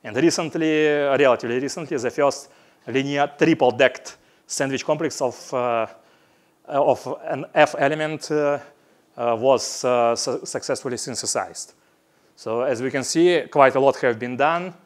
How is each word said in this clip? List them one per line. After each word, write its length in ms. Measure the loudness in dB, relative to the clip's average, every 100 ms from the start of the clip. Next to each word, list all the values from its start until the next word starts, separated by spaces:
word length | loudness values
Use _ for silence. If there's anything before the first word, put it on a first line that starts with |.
And 140 | -6 2
recently, 720 | 2 2 -4 -2 0 2 2
uh, 300 | 2 2 4
relatively 400 | 4 4 0 -4
recently, 400 | -4 -8 -6 -4
the 120 | -4
first 380 | 0 0 0 -14 _ _ _ -4
linear 440 | -4 -2 -2 -2 2
triple-decked 760 | 2 4 2 4 2 2 -18 -20 _ _ _
sandwich 380 | -6 -4 -4
complex 360 | -2 -2 -2 -2
of, 340 | -4 -6 -8
uh, 320 | -4 -2 -2 -4 -8 _ _ _ _ _ _ -6
of 520 | 0 2 0 -2 -10
an 220 | -8 -8 -4
F 200 | 2 2 4
element, 520 | -2 0 -4 -6 -4
uh, 280 | -2 0 -2 -8 _ _ _ _ -6
uh, 200 | -2 2
was, 460 | 4 4 0 -4
uh, 300 | 0 2 2 0
su-, 280 | -4 -6
successfully 520 | -6 -10 -6 -6 -6 -8
synthesized. 760 | -8 -8 -4 -4 -6 -12 -18 _ _ _ _ _ _ _
So 260 | -6 -2
as 180 | -2 -2
we 100 | -2
can 140 | -4
see, 380 | -2 2 4 4 0
quite 240 | 4 6
a 60 | 6
lot 160 | 2 2
have 220 | -2 -2
been 180 | -6 -2
done 360 | 0 0 -6 -14